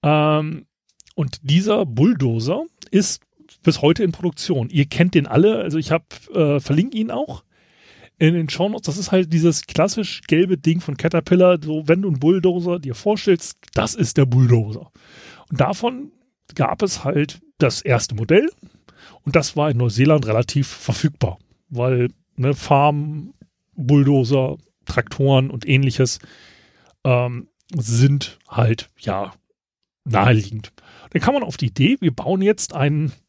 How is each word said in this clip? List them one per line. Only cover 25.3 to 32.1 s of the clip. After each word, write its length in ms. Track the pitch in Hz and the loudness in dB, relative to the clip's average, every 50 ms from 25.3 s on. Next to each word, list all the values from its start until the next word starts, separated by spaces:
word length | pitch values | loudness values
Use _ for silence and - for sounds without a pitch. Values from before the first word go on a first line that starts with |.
| 139 131 131 131 | 4 4 2 0
und 180 | 135 127 - - | -6 -10 -4 0
ähnliches, 520 | 135 131 139 135 117 - 135 120 - - - - - - - - - _ _ _ _ _ _ _ _ _ _ | 0 2 2 0 0 0 0 0 0 -6 -14 -20 -20 -20 -20 -20 -20 _ _ _ _ _ _ _ _ _ _
ähm, 440 | 131 127 123 123 123 123 120 - _ _ _ _ _ - | 0 0 0 0 -4 -6 -10 -14 _ _ _ _ _ -8
sind 640 | 160 117 107 117 113 131 139 143 143 131 - - _ _ _ | -6 -4 -2 2 4 4 4 4 2 -2 -6 -14 _ _ _
halt, 440 | - - 113 113 113 113 - _ _ _ | -4 0 0 0 0 -2 -6 _ _ _
ja, 340 | - 110 95 95 101 95 - _ _ _ _ _ _ _ _ _ _ _ _ _ _ | -8 -6 -6 -6 -6 -8 -12 _ _ _ _ _ _ _ _ _ _ _ _ _ _
naheliegend. 680 | - 113 101 98 120 123 110 104 - 113 107 - - _ _ _ _ - - - - | -2 0 2 4 4 4 2 0 -4 -10 -14 -14 -16 _ _ _ _ -20 -20 -20 -6
Dann 120 | _ - | _ -2
kam 120 | - - 269 | 0 0 0
man 100 | 285 233 | 0 -2
auf 140 | 180 - - | -4 -6 -4
die 100 | - 120 | -4 -4
Idee, 300 | - - 131 180 262 277 | 0 2 2 2 2 2
wir 120 | - 165 | 0 -2